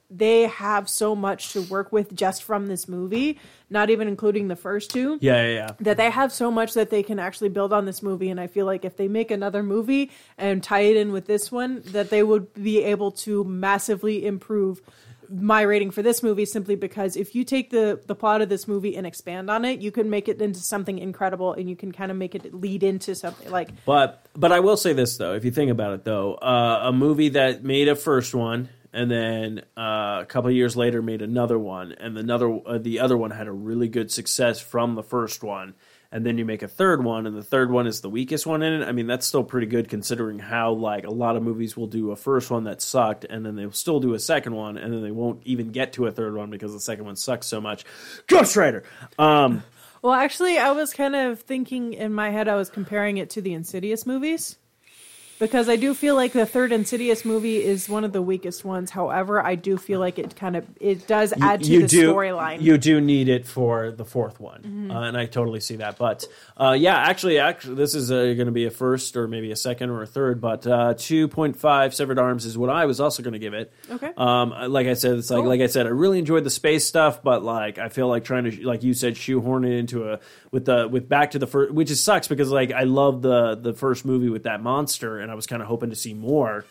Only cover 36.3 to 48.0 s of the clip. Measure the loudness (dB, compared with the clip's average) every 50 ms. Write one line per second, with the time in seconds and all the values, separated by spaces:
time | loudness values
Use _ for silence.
36.3 | -2 -2 -2 -4 -4 -6 -8 -12 -2 2 2 4 4 2 2 -2 -2 -4 -4 -6
37.3 | -8 -10 -6 0 2 2 4 4 4 2 2 2 -2 -4 -8 -6 -4 -4 -4 -2
38.3 | -4 -4 -2 -2 -2 0 0 0 0 -2 -2 -2 -2 -2 -2 -2 -2 -2 -2 -2
39.3 | 0 0 -2 0 -2 -2 -2 0 0 -2 -2 -2 -6 -8 -6 -6 -4 -4 -4 -6
40.3 | -6 -10 -8 -4 -2 0 0 0 0 0 -2 -2 -4 -4 -6 -6 -4 -2 0 0
41.3 | 0 0 0 -2 -2 -4 -4 -6 -6 -8 -8 -6 -4 -4 -4 -4 -6 -6 -2 0
42.3 | 0 0 0 0 -4 -4 -4 -6 -8 -8 -8 -2 0 2 2 2 0 -4 -8 -12
43.3 | -10 -10 -8 -8 -8 -8 -10 -8 -8 -6 -2 0 0 2 2 2 0 0 0 0
44.3 | 0 0 0 -2 -6 -8 -8 -8 -10 -10 -8 -6 -6 -6 -6 -6 -4 -4 -2 -4
45.3 | -4 -6 -4 -4 -4 -2 -4 -6 -4 -4 -4 -4 -2 -2 -2 -2 -2 -4 -6 -6
46.3 | -6 -8 -8 -10 -12 -10 -10 -12 -10 -10 -8 -8 -8 -8 -10 -12 -10 -8 -4 -4
47.3 | -4 -4 -4 -8 -8 -6 -6 -6 -8 -8 -12 -18 -20 -20